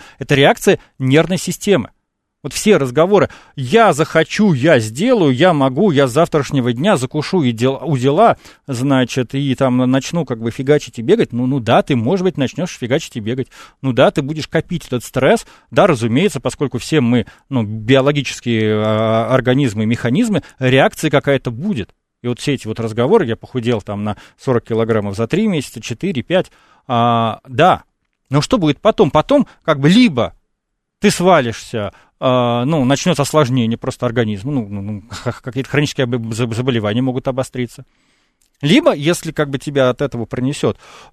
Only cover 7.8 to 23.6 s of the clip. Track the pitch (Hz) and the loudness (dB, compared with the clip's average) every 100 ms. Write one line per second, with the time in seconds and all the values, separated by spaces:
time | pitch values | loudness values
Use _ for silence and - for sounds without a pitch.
7.8 | 139 139 127 151 226 147 - - - 120 | -2 0 2 4 4 2 -6 -20 -10 -4
8.8 | 135 135 123 - 123 139 139 127 135 123 | 0 2 0 -2 -4 -4 -2 0 0 2
9.8 | 127 131 - 175 147 117 113 110 135 147 | 2 0 0 -4 -4 -4 -6 -4 0 0
10.8 | - - 117 233 170 120 127 139 113 151 | 0 -6 0 2 0 -2 -2 -2 2 2
11.8 | 202 135 113 190 185 147 127 - 175 - | 2 0 0 0 -2 -2 -4 -4 -8 -6
12.8 | 120 143 - 127 104 131 123 - - _ | -4 -4 -4 -10 -6 -6 -8 -12 -20 _
13.8 | 135 120 160 - 135 156 - 165 - 175 | -2 4 4 2 -4 -6 -4 -4 -4 -8
14.8 | - 127 - 139 135 220 - - _ 117 | -6 -8 -6 0 2 2 -2 -20 _ 2
15.8 | 185 135 117 120 196 - - - 139 117 | 2 2 0 2 0 -2 -6 -4 -6 -6
16.8 | - 156 120 123 - - - 135 104 110 | -2 0 2 0 -2 -10 -6 -4 -4 -4
17.8 | 107 135 135 147 135 - - 113 110 107 | 2 2 4 0 -4 -8 -2 0 0 0
18.8 | 110 110 110 113 113 131 120 127 139 104 | 0 0 2 0 0 0 2 0 0 -2
19.8 | 110 117 120 143 240 190 - - 131 131 | -2 -2 0 0 0 -2 -6 -6 0 2
20.8 | 170 - 156 143 135 139 - 117 190 151 | 2 0 0 0 0 -2 -2 -8 -6 -6
21.8 | 92 _ _ _ 120 120 - 131 107 110 | -8 _ _ _ -8 -6 -4 -4 -6 -6
22.8 | 113 110 123 220 139 110 - 131 | -6 -2 2 2 2 -6 -8 -6